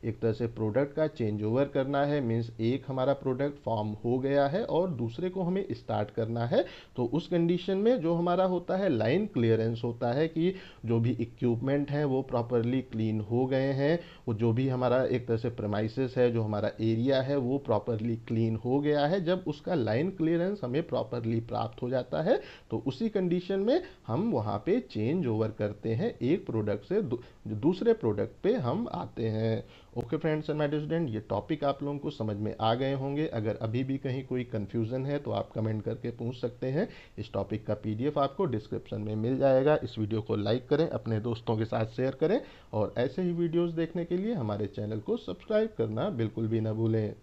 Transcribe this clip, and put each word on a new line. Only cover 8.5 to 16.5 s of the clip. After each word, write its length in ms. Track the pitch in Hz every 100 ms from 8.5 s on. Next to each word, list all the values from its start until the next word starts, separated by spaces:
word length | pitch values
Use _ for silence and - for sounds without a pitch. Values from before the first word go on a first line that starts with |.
| 185 175 185
है 120 | 196
लाइन 380 | 123 107 156 214
क्लियरेंस 540 | - 117 113 110 117
होता 280 | 120 117 123
है 160 | 123 160
कि 260 | 160 170 185 - - 110
जो 140 | 117
भी 100 | 117
इक्विपमेंट 800 | 117 117 - 123 117 131 143 143
हैं 140 | 143
वो 180 | 147 131
प्रॉपरली 600 | 135 123 117 123 117 131
क्लीन 380 | 127 113 110 110
हो 260 | 101 117 127
गए 260 | 131 135
हैं, 280 | 135 143 170 165 - -
वो 60 |
जो 180 | 110 117
भी 160 | 113 131
हमारा 360 | 127 127 123
एक 220 | 131 123 120
तरह 100 | 113
से 140 | 120
प्रेमाइसेस 640 | 117 104 104 110 113 131 123
है, 160 | 123
जो 100 | 117
हमारा 260 | 110